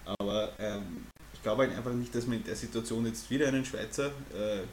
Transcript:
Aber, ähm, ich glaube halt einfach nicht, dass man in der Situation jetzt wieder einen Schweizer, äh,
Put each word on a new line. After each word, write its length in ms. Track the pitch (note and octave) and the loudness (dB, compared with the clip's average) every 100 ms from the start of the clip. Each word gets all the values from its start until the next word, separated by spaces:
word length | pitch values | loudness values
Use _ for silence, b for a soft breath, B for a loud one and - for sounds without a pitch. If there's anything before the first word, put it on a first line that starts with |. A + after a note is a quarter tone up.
Aber, 480 | - G2+ G2+ G#2+ G#2+ - | -4 -2 0 2 0 -2
ähm, 480 | G#2 G#2 F#2 - - - - | -2 -2 -4 -8 -10 -16 -16
ich 100 | - | -4
glaube 200 | G#2+ A2 | 2 4
halt 140 | C3 G2+ | 4 2
einfach 160 | A#2+ | 0
nicht, 220 | A#2+ A#2 | 0 0
dass 120 | A#2+ A#2+ | 0 2
man 120 | A2+ | 0
in 60 | |
der 120 | - G#2+ | 0 -4
Situation 480 | A#2 A2+ A2+ A2+ | -2 -2 0 2
jetzt 240 | A2+ A2+ - | 0 0 0
wieder 200 | C3+ C#3+ | 4 6
einen 180 | C3+ B2+ | 4 2
Schweizer, 460 | G#2+ A2 - C#3+ C#3 - | -2 -2 0 0 -2 -6
äh, 280 | F#2+ G#2+ G2+ F2+ | -2 0 0 -4